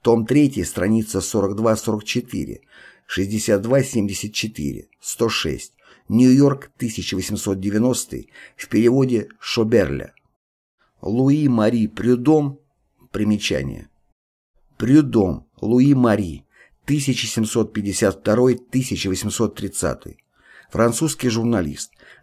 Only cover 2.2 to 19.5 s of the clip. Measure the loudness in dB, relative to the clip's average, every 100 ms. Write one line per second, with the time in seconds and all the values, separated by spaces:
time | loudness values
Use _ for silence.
2.2 | -6 -8 -8 -12 _ _ -20 _ -10 -6
3.2 | -4 -4 0 0 2 0 0 -2 -2 -6
4.2 | -8 -6 -8 -6 -8 -8 -14 _ -14 -4
5.2 | -2 -2 -4 -6 -10 _ _ _ 0 4
6.2 | 6 6 4 2 -8 _ -8 -8 -6 -6
7.2 | -6 -6 -4 -4 -2 0 0 -2 -6 -12
8.2 | -14 -20 -20 -20 -4 2 4 4 2 0
9.2 | -4 -12 -6 -2 2 2 2 -4 -8 _
10.2 | _ _ _ _ _ _ _ _ -4 0
11.2 | 2 2 2 2 2 2 0 -2 0 2
12.2 | 4 2 2 -6 _ _ _ _ _ -4
13.2 | 0 0 -2 -4 -4 -10 -16 _ _ _
14.2 | _ _ _ _ _ -6 4 4 6 2
15.2 | 2 -2 -12 _ 0 4 4 4 4 2
16.2 | -2 -8 -18 _ _ _ -4 -2 0 -4
17.2 | -4 -4 -2 0 -2 -4 -6 0 -2 0
18.2 | 0 2 2 0 -2 -4 -2 -4 -4 -4
19.2 | -4 -2 -4